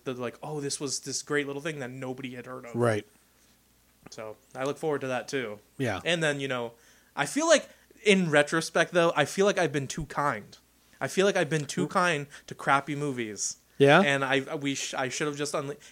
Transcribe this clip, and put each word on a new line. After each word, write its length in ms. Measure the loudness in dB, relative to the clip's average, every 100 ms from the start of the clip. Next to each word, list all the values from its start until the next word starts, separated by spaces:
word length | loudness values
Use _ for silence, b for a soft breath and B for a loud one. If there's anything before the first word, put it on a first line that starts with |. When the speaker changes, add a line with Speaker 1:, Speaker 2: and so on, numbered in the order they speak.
Speaker 1:
the, 120 | -8
like, 220 | -6 -6 -8
"Oh, 180 | -10 -6
this 200 | -6 -6
was 180 | -6 -6
this 240 | -6 -8
great 240 | -2 -2 -2
little 160 | -6
thing 160 | -8 -8
that 120 | -10
nobody 420 | -8 -10 -8 -10
had 120 | -12 -14
heard 200 | -14 -6
of." 80 |
Speaker 2:
Right. 320 | 0 2 2 -4 _ _ _ _ _ _ _ _ _ -18
Speaker 1:
So 260 | -14 -14 -16 _ -6
I 80 |
look 140 | -6 -4
forward 240 | -4 -2
to 60 | -2
that 200 | -4 -4
too. 300 | -4 -6 -8 _ -4
Speaker 2:
Yeah. 240 | -4 -2
Speaker 1:
And 180 | -2 0
then, 180 | 0 -2
you 80 | -4
know, 240 | -4 -6 -10 _ _ _
I 120 | -4 -2
feel 200 | 0 4
like 220 | 4 2 b -20 _
in 260 | 4 4 6
retrospect, 640 | 4 4 0 0 0 2
though, 200 | 4 4 2
I 80 |
feel 200 | 0 2 2
like 120 | 2
I've 140 | 0
been 140 | -2 -4
too 200 | -6 -6
kind. 500 | -2 -2 -2 -8 -20 _ _ _ _
I 80 | -2
feel 180 | 2 2
like 100 | 2
I've 140 | 0
been 160 | -2 -2
too 200 | -2 0
Speaker 2:
Mm. 40 |
Speaker 1:
kind 360 | 2 2 2 -4 b -16
to 80 |
crappy 400 | -4 2 2 2 -4
movies. 600 | -4 -4 -6 -6 -8 -8 _ 6
Speaker 2:
Yeah? 240 | 8 8
Speaker 1:
And 240 | 6 2
I, 160 | 2 0 0 -4
we 180 | -4
sh-, 200 | -4 -4
I 140 | -4 -4
should 160 | -2 -4
have 80 | -4
just 160 | -4
unle-, 220 | -4 -6 -10 b